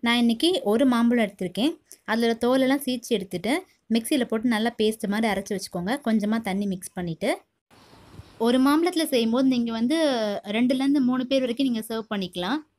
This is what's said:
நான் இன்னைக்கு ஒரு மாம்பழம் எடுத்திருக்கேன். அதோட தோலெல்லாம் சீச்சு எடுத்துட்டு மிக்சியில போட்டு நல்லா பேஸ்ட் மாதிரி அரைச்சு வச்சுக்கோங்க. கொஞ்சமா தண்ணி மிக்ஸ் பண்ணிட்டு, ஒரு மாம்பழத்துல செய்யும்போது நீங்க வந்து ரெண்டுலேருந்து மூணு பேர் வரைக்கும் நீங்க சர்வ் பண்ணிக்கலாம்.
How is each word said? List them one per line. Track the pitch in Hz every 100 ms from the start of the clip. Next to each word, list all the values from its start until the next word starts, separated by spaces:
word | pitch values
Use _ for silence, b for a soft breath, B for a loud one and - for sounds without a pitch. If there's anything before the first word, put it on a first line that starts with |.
| 240
நான் | 240
இன்னைக்கு | 240 233 320 370 208
ஒரு | 220 269
மாம்பழம் | 240 233 240
எடுத்திருக்கேன். | 208 - 185 185 269 339 B B -
அதோட | 226 233 233
தோலெல்லாம் | 240 262 262 277
சீச்சு | 269 254 - 226
எடுத்துட்டு | 185 175 196 311 381 b _
மிக்சியில | 226 226 302 233
போட்டு | 226 240
நல்லா | 220 226 233
பேஸ்ட் | 214 220 202
மாதிரி | 202 226
அரைச்சு | 190 196
வச்சுக்கோங்க. | 196 - 180 180 277 240
கொஞ்சமா | 220 208 226 226
தண்ணி | 202 202
மிக்ஸ் | 185 - -
பண்ணிட்டு, | 175 165 220 330 _ _ _ - - - - - - - 226
ஒரு | 254 262
மாம்பழத்துல | 302 349 339 311
செய்யும்போது | 254 226 233 269
நீங்க | 247 233 226
வந்து | 240 320 311 247 214 202 208 208
ரெண்டுலேருந்து | 247 262 277 285 247
மூணு | 254 254
பேர் | 269
வரைக்கும் | 254 233 269
நீங்க | 226 214
சர்வ் | 226 214
பண்ணிக்கலாம். | 208 180 180 180 294 302